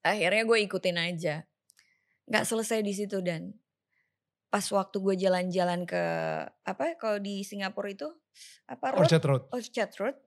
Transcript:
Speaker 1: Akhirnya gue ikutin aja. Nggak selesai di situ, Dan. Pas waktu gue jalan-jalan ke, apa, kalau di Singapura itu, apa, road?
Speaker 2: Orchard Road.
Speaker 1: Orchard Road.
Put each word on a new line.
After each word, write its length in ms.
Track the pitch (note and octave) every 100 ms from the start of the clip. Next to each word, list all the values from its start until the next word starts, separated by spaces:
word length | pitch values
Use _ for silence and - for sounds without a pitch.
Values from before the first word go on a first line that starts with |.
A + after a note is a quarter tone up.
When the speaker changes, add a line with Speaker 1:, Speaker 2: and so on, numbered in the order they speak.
Speaker 1:
Akhirnya 420 | D#3+ G#3 F3 G#3
gue 160 | A3+ A3+
ikutin 380 | G#3 F#3+ F#3 E3+
aja. 360 | E3+ F3 E3 D3+ - _ _ _ _ _ _ _
Nggak 200 | - G#3+
selesai 360 | A3 A3+ A3 A3+
di 120 | G#3
situ, 260 | G3 G3+ G3
Dan. 320 | F3+ E3 F3 - _ _ _ _ _ _ _ _ _
Pas 160 | G3+ G3
waktu 300 | G3+ F#3+ G3+
gue 180 | F#3+ F#3+
jalan-jalan 680 | F#3+ F3+ F3+ F3+ F3 F3
ke, 180 | F3 F3+ E3+ E3 D#3+ D#3 - _
apa, 220 | - F#3+ D4
kalau 240 | E4 A3+ G#3
di 240 | G3+ G3
Singapura 480 | G3 G3+ F#3+ F#3+ G3+
itu, 180 | G3 D4+ E4 _ _ - - -
apa, 260 | - -
road? 100 | F#3+
Speaker 2:
Orchard 220 | D3+ D#3+
Road. 180 | D3+ C3+ -
Speaker 1:
Orchard 420 | B3+ A3+ - G#3+ -
Road. 200 | G#3 C#4